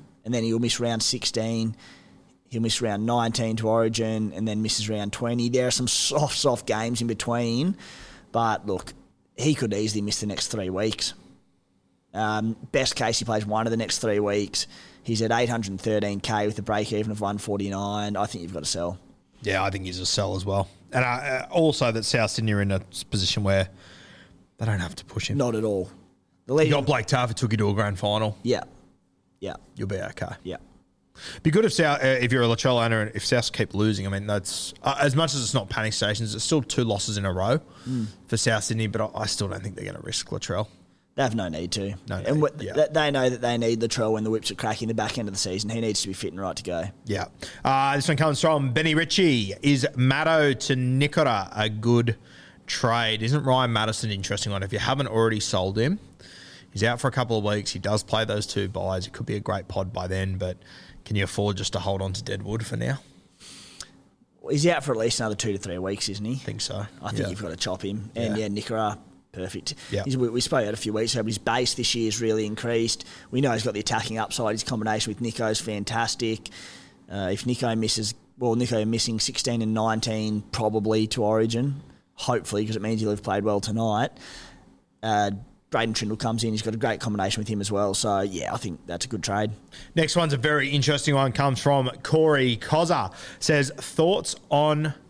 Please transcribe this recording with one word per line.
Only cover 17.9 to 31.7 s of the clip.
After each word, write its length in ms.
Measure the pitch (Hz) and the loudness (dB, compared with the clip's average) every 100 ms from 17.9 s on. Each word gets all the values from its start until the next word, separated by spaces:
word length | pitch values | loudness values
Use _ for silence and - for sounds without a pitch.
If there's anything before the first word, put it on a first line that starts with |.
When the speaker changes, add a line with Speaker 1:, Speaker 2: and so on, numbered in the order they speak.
| 104 104 101 | -4 -2 -2
Speaker 1:
I 100 | 101 | -4
think 160 | - | -6
you've 100 | 85 | -10
got 120 | 87 | -6
to 60 | 73 | -4
sell. 280 | - 87 90 - - _ _ | -2 -4 -6 -12 -20 _ _
Speaker 2:
Yeah, 220 | 104 95 | -2 0
I 60 | 98 | 0
think 160 | 95 92 | -4 -6
he's 120 | 90 | -6
a 80 | 92 | -2
sell 300 | - 95 92 | 0 0 -2
as 80 | |
well. 240 | 98 98 92 - - | -2 -2 -2 -8 -6
And 120 | 131 | 0
I, 420 | 123 123 139 131 - | 0 0 -2 -4 0
uh, 20 | |
also 380 | 180 160 147 123 | 2 4 4 2
that 140 | 113 | 0
South 260 | 107 123 107 | 0 2 2
Sydney 220 | - 110 | 2 2
are 80 | 104 | 2
in 100 | 101 | 2
a 100 | 95 - | 0 -2
s-, 100 | - | -10
position 400 | - 107 92 - | -4 -2 0 0
where 260 | 101 98 95 - - - - - - - _ - | 2 2 2 -6 -20 -20 -20 -20 -20 -20 _ -6
they 80 | 110 | -2
don't 120 | 104 | -2
have 160 | 85 - | -4 -10
to 80 | |
push 260 | - - - | -12 -8 -4
him. 80 | 139 | 0
Speaker 1:
Not 160 | 123 110 | 0 0
at 80 | |
all. 220 | 110 98 90 - - _ _ _ - | 0 0 -4 -10 -20 _ _ _ 0
The 60 | |
Speaker 2:
You 60 | 139 | 4
Speaker 1:
leading 140 | 156 | 4
Speaker 2:
got 140 | 143 139 | 4 4
Blake 200 | 131 107 | 2 2
Taaffe, 280 | 131 123 | 2 2
took 160 | 113 117 | 0 0
you 60 | 110 | 2
to 120 | 104 | 2
a 40 | |
grand 240 | 101 104 95 | 2 0 0
final. 380 | 104 107 110 107 | 0 2 0 0
Speaker 1:
Yeah. 220 | 117 117 - - - _ _ _ _ _ | 0 0 -2 -16 -20 _ _ _ _ _
Yeah. 140 | 95 - - | -10 -10 -12
Speaker 2:
You'll 140 | - 101 | -8 -4
be 80 | 98 | -4
okay. 380 | 98 - 90 - | -6 -8 -8 -8
Speaker 1:
Yeah. 140 | 90 90 - - _ _ _ - - - | -10 -12 -14 -20 _ _ _ -18 -16 -2
Speaker 2:
Be 80 | 160 | 2
good 140 | 170 | 6
if 80 | 220 | 4